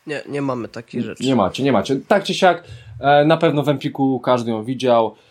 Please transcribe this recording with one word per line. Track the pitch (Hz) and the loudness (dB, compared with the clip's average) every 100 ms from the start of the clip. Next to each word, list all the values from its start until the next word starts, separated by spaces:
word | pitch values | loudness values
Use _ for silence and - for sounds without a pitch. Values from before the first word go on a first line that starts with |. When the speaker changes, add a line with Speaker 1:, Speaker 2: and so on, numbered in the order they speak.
| - | -10
Speaker 1:
Nie, | 143 - | -10 -8
nie | 143 | -6
mamy | 139 127 104 | -4 -4 -8
takiej | 117 - 120 | -12 -12 -8
rzeczy. | 107 - | -8 -4
Speaker 2:
Nie | 127 123 | -2 0
macie, | 92 - | 0 0
nie | 139 | 0
macie. | 110 92 135 - | 0 0 -4 0
Tak | 202 | 0
czy | - | 0
siak, | 175 185 170 - - - - | 0 2 2 -4 -20 -20 -4
e, | 135 147 151 | 4 6 6
na | 160 | 4
pewno | 165 147 | 2 0
w | 143 | 0
Empiku | 135 143 139 135 127 | -2 -2 -2 0 0
każdy | 127 127 113 | 0 0 0
ją | 110 | -4
widział. | 110 123 127 117 110 - _ | -6 -4 2 2 2 -4 _